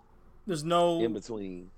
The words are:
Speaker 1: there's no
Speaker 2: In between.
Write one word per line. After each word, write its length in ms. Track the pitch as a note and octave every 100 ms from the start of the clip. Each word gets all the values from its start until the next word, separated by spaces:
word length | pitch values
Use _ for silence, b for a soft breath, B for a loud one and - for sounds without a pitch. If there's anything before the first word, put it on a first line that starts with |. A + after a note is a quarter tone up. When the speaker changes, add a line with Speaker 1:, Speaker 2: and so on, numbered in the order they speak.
| - - - - -
Speaker 1:
there's 160 | E3
no 380 | D#3 F3 F3 E3+
Speaker 2:
In 120 | A#2
between. 580 | G#2 - A2 G2 F2+ F#2